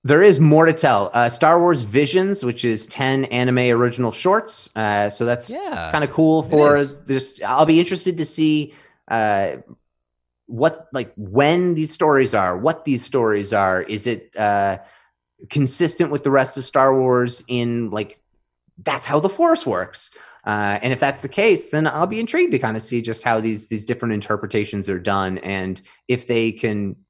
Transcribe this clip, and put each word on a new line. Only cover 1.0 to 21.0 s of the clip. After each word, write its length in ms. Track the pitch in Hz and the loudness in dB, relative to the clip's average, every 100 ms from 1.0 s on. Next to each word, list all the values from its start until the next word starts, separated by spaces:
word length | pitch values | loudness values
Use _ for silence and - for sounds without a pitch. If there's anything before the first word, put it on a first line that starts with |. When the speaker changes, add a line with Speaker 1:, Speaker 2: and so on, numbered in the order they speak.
| 101 | 2
Speaker 1:
Uh, 160 | 120 120 | 0 0
Star 300 | 120 160 175 | 2 4 6
Wars 240 | 175 151 | 4 0
Visions, 600 | 107 120 147 185 190 196 | 0 0 2 0 0 -2
which 220 | 123 120 | -4 -2
is 220 | 120 107 - | -2 -4 -8
ten 380 | - 131 135 | -6 -2 -2
anime 440 | 131 123 123 123 123 | -2 -2 2 2 2
original 420 | 120 123 117 120 | 2 2 0 -4
shorts. 560 | - 185 214 220 - - | -2 0 0 -2 -12 -10
Uh, 340 | 107 107 104 104 | -4 0 0 0
so 160 | - | -2
that's 220 | 117 120 - | -2 -2 -6
Speaker 2:
Yeah, 440 | 269 381 277 80 | -10 -10 -8 -4
Speaker 1:
kinda 160 | 156 143 | -2 -2
cool 360 | - 160 160 | 2 4 2
Speaker 2:
it 60 | 135 | 2
Speaker 1:
for 260 | 151 147 | 4 6
Speaker 2:
is. 200 | 143 139 - - | 4 0 -8 -6
Speaker 1:
just, 360 | 135 131 - | -4 -6 -10
I'll 240 | 104 131 156 | -2 2 4
be 100 | 160 | 4
interested 400 | 175 185 185 165 | 2 -2 -4 -4
to 80 | |
see, 480 | 151 - 156 151 151 - _ _ - | -6 0 0 0 -4 -14 _ _ -4
uh, 480 | 113 107 101 95 64 - - _ _ _ _ _ _ - | -2 0 0 -2 -6 -16 -20 _ _ _ _ _ _ -14
what, 400 | 117 156 160 - | 0 0 -2 -10
like, 220 | 135 117 - | -10 -8 -12
when 580 | 101 110 147 175 180 | -2 2 4 2 0
these 180 | 160 156 | -2 -4
stories 400 | - 156 139 131 | -2 2 2 2
are, 240 | 110 92 90 | 0 0 0
what 260 | 139 160 | -2 -2
these 220 | 151 123 | -2 -4
stories 480 | - 135 113 104 101 | -2 -2 0 -2 0
are. 300 | 107 98 92 | 0 2 0
Is 240 | - 107 120 | -4 -6 -6
it, 280 | 113 - | -6 -10
uh, 440 | - 104 101 98 95 - _ _ _ _ _ - | -4 0 0 0 -4 -12 _ _ _ _ _ -8
consistent 580 | 147 131 - 170 - 160 | -2 -2 0 -4 -2 -2
with 140 | 143 | -2
the 80 | 143 | 2
rest 260 | 135 127 139 | 2 0 -6
of 80 | |
Star 320 | 127 135 135 135 | -4 2 4 4
Wars 460 | 127 123 123 120 - | 2 2 0 -6 -6
in, 440 | 123 120 117 113 | -4 -2 -4 -4
like, 260 | 104 104 - _ _ _ _ _ - | -6 -8 -12 _ _ _ _ _ -10
that's 220 | - 135 | -6 -6
how 140 | - 147 | -2 0
the 100 | 190 | 0
Force 380 | 196 339 320 - | 0 0 2 -2
works? 420 | 92 90 - - - - _ 104 | -6 -6 -12 -16 -20 -20 _ -6
Uh, 320 | 104 101 104 | -2 -2 -2
and 100 | 123 | -2
if 80 | |
that's 220 | 127 | 0